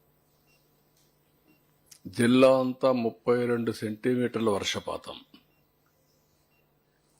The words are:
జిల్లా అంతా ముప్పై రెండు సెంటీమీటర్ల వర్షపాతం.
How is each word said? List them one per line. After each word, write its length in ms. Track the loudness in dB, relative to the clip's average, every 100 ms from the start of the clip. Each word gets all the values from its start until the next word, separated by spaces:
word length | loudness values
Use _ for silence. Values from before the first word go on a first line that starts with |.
| _ _ _ _ _ _ _ _ _ _ _ _ _ _ _ _ _ _ _ -20 -12
జిల్లా 520 | 0 2 6 6 6
అంతా 320 | 0 -2 0
ముప్పై 540 | 0 -2 -4 -2 0 0
రెండు 260 | -2 -4
సెంటీమీటర్ల 800 | -6 -8 -4 -2 0 -2 -2 -2
వర్షపాతం. 640 | -2 -4 -8 -8 -10 -12 -18 -20 -20 _ _ _ _ _ _ _ _ _ _ _ _ _ _ _ _ _ _